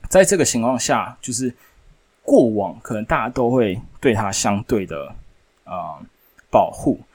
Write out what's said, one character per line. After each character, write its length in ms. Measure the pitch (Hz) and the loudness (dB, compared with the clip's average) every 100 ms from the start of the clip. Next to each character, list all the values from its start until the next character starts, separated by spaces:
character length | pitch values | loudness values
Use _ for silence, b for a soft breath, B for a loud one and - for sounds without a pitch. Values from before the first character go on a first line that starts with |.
| - | 2
在 160 | 185 | 4
这 120 | 190 196 | 6 4
个 80 | |
情 160 | 131 120 | 0 0
况 180 | 117 127 | 0 -2
下， 380 | - 117 107 - | 0 -2 -2 -10
就 120 | - | -8
是 220 | 120 127 - b b _ _ _ _ | -6 -6 -8 b b _ _ _ _
过 260 | - 269 123 | 2 4 4
往 300 | 107 95 73 | 2 -4 -8
可 140 | - | -8
能 100 | 110 | -8
大 120 | 113 160 | -2 -2
家 120 | 117 | -2
都 220 | 131 120 | -2 0
会 300 | 127 107 95 - - | 2 2 -2 -8 -2
对 120 | 143 | 0
他 200 | 107 104 | 0 -2
相 300 | 98 113 101 | -2 0 -2
对 200 | 117 113 | 0 -2
的， 300 | 90 76 69 - - _ _ _ | -2 -8 -12 -14 -20 _ _ _
呃， 340 | - 92 82 73 - _ _ _ _ | -12 -10 -10 -12 -18 _ _ _ _
保 200 | - 90 | 2 2
护。 300 | - - 117 - | 0 -2 -2 -6